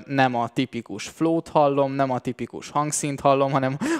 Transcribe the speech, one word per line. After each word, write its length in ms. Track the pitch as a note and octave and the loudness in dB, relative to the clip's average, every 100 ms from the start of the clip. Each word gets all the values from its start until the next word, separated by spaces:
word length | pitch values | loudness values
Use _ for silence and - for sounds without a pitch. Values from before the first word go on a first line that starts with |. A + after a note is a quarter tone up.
| - | -2
nem 300 | C#3 C3 A#2+ | 2 2 2
a 120 | A#2 | -4
tipikus 600 | - B2+ A#2 - F#2+ - | -2 -4 -4 -10 -12 -10
flow-t 400 | - E3 E3 D#3 | -2 0 0 0
hallom, 440 | D#3+ C#3+ C#3 C#3 | 2 4 2 0
nem 200 | C#3 C3+ | 0 0
a 80 | B2+ | -2
tipikus 500 | - A#2+ A#2 D#2 - | -4 -8 -8 -10 -4
hangszínt 500 | C#3+ D3+ - D3+ C#3 | -2 -2 -2 -4 0
hallom, 320 | C#3+ C#3 C#3 | 2 4 2
hanem 260 | C#3+ C3 C#3 C#4 | 0 0 -2 -2